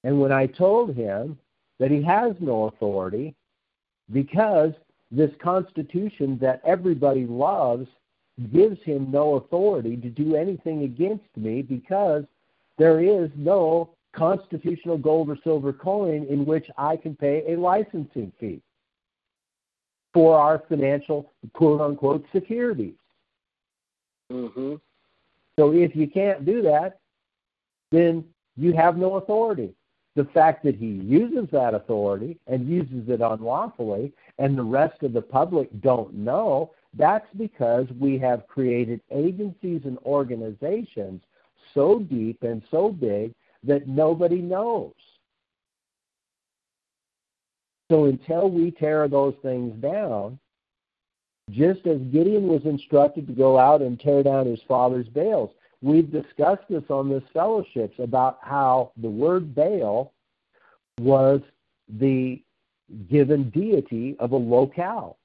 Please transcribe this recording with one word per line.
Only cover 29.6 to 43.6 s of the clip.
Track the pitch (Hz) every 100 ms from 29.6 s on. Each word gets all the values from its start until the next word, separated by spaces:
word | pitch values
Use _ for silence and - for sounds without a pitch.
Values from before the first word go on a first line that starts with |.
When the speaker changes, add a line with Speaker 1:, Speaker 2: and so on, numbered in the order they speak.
| 101 - _ _ _ -
Speaker 1:
The | 139
fact | 165 160 156
that | 147 107
he | 113
uses | 98 98 147 233 269 190
that | 143 120
authority | 107 - 110 101 98 123 165 -
and | 127 123
uses | 170 139 127 113
it | 117
unlawfully | 117 110 113 139 226 - 110 101 139 _ _ -
and | 139 135
the |
rest | 117 131 160 -
of | 143
the | 117
public | - 131 170 156 127 107
don't | 131 123 98
know, | 104 107 160 220 139 160 _ _
that's | - 151 214 - 196
because | 220 _ 120 120 131 120
we | 139 135
have | 127 120 -
created | - 127 120 117 117 _
agencies | 139 165 185 208 175 185 165 135
and | 123
organizations | 131 143 127 117 110 104 147 214 214 - 98 92 _ _ _ _ _
so | 139 147 226
deep | 185 127 110 117
and | 117 113 -
so | 156 208
big | 185 123 101 113 - _ _